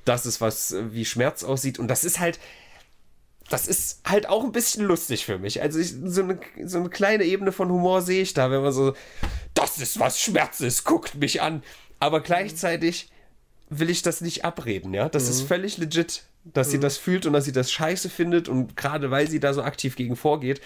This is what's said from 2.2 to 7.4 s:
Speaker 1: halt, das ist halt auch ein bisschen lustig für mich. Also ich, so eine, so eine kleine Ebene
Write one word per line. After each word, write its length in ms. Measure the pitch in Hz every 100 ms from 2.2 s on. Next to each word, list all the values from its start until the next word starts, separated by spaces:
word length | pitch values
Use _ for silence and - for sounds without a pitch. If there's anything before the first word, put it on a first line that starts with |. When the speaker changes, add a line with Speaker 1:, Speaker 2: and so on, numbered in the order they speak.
Speaker 1:
halt, 180 | 170 - - - - - - - - - _ _ -
das 200 | 127 -
ist 320 | - - -
halt 240 | - 208 -
auch 160 | 220
ein 80 | 247
bisschen 320 | 240 - 214
lustig 400 | 202 165 - 117
für 140 | - 92
mich. 240 | 101 -
Also 160 | 151 160
ich, 160 | 139 127
so 180 | 180 180
eine, 160 | 185 180 - -
so 140 | 180 175
eine 120 | 175
kleine 340 | - 202 214
Ebene 280 | 175 190